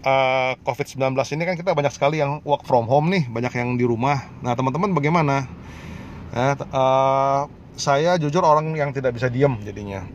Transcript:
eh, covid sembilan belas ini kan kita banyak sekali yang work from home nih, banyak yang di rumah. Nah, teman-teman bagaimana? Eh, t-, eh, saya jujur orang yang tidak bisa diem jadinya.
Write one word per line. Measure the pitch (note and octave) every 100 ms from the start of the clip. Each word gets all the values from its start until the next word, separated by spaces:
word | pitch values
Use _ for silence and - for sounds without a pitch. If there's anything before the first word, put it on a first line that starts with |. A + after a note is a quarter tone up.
| C3+
eh, | C3+ C3 C3 C3 B2+
covid | - B2+ C#3+
sembilan | C3 C3+ C3
belas | C3+
ini | D3
kan | E3+ F3
kita | F3
banyak | D#3 C#3+
sekali | - C#3+ D#3
yang | C#3+ D3 C#3+
work | C#3+
from | - C3 A2+
home | C#3 D#3
nih, | F#3+ B2+
banyak | A#2 B2 B2
yang | B2
di | B2
rumah. | B2 A#2 C3 C#3+ - - B2
Nah, |
teman-teman | A#2+ C3 C3+ G3+
bagaimana? | F3+ C#3+ E3+ D3 C#3 C3 - - - - - - - -
Eh, | A#2 C3
t-, | C#3 C#3+
eh, | C3+ C3 C3 C3+ C3+ C#3 C#3 D3 - -
saya | - - C#3 E3
jujur | F3+ D3 D#3+ F3
orang | D3+ D#3 D#3+
yang | C#3+
tidak | C3+ C3
bisa | A#2+ B2
diem | A#2+ C#3+ A#2 G#2
jadinya. | G#2 G2+ G2 F#2+